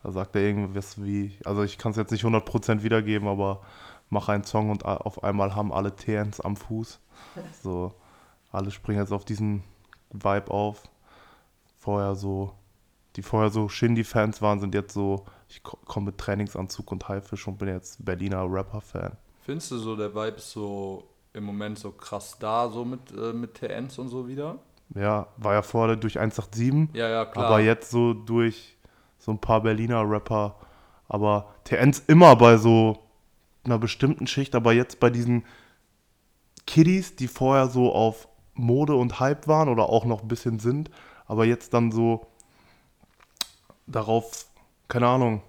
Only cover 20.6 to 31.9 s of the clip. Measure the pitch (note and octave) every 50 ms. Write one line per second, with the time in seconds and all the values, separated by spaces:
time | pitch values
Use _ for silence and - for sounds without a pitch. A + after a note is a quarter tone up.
20.6 | G#2 G2+ G2+ G2+ G2 G2 F#2+ F#2+ - _ _ _ _ _ _ A2 G#2 G#2 G2+ G2+
21.6 | G#2 G#2+ G#2+ G#2 - G#2 F#2+ - - - - G2+ - - - _ A#2 G#2+ A2 A#2
22.6 | A#2+ A#2+ G#2+ A#2 A#2+ A#2+ C3 B2+ C3 - - G#2 A2 A2+ A2+ A#2 A#2+ A2+ - -
23.6 | - - G2+ G#2 B2 C3+ - - B2+ C3 A#2+ C3 B2+ B2 C3+ C#3 C#3+ D#3+ F#3+ C#4
24.6 | _ _ _ _ _ _ - G2 G2+ G#2 G#2+ G#2 - - _ - - G#2+ G2+ G#2
25.6 | G2+ - - A#2 A2+ A2+ A2+ A2 A2 A2 - - A2 A2 - - G#2 - G#2 A2+
26.6 | A#2 B2+ C3+ D3+ D#3 D#3 - A2+ A#2 A2+ A2+ A2+ A2+ - - G#2 A2 A#2 A2 G#2+
27.6 | G#2+ A2 A2+ A2 - - A#2 A#2+ A#2+ A#2 A#2 G#2+ G#2+ A2+ A#2 A#2 A#2 A2+ A2 -
28.6 | - - _ _ _ - _ _ _ _ _ _ - - A2 G#2+ - - A2+ A2
29.6 | G#2+ A2+ A2 G#2+ A2+ A#2 A#2+ A#2 A2 G#2 G#2+ G#2 - - A2+ G#2+ G#2 G#2 - -
30.6 | - - - - - _ _ _ _ _ - G2+ G#2 G#2 G#2 G#2 G2+ - - -
31.6 | _ - B2+ - B2 C#3